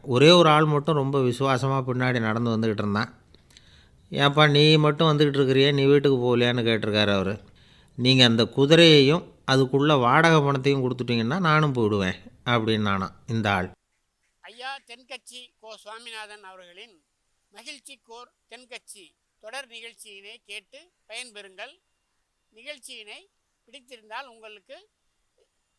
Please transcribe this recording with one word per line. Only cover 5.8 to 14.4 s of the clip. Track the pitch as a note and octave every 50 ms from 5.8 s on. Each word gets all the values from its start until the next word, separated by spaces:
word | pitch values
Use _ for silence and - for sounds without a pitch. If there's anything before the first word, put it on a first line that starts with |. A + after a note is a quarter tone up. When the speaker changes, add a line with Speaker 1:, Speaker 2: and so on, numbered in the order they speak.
| C#3
Speaker 1:
வீட்டுக்கு | C#3 C#3+ C#3+ C#3 C#3+ C3+ B2
போகலையான்னு?" | B2 B2 A#2+ A#2+ A#2+ A#2+ A#2+ B2
கேட்டிருக்காரு | A2+ A#2 A2+ G#2 - G#2+ G#2 G#2 G#2 G2+ G2+
அவரு. | G2 F2+ F#2+ A2 - - - _ _ _ _ _ _ _ _ -
"நீங்க | B2 B2 B2+ C3 C3 B2
அந்த | A#2 A2+ A#2 A2+
குதிரையையும் | G#2 - C3+ C#3 C#3+ E3 E3 E3+ D#3+ D3+ D3 C3 C#3 D#3+ F3+ - - - _ -
அதுக்குள்ள | - C3 C3+ C3+ B2+ C#3+ C#3 C#3+ D#3 D3+ C3
வாடகை | A#2+ A#2+ C3+ D#3+ E3 E3 D#3+ D#3
பணத்தையும் | C#3+ C#3 C#3 C3 C3 C#3 C#3 C3+
கொடுத்துட்டீங்கன்னா | B2+ B2 B2+ B2+ A#2+ A#2+ A#2+ A#2 A2 A#2 D#3 G3
நானும் | F3+ D#3 D3+ D3+ D#3 C#3+
போயிடுவேன்" | B2+ A#2+ A2 G#2 G#2+ G2 F#2+ F#2 F2 - - - _ _ -
அப்படின்னானாம் | B2 A#2+ A#2 A2 A2 A2 G#2+ G#2 G2+ G2 F#2+ F#2+ - - - _
இந்த | - A2+ A2+ G#2 G#2
ஆள். | G2+ F2+ F2+ F2+ - _ _ _ _ _ _ _ _ _ _ _ _
Speaker 2:
ஐயா | _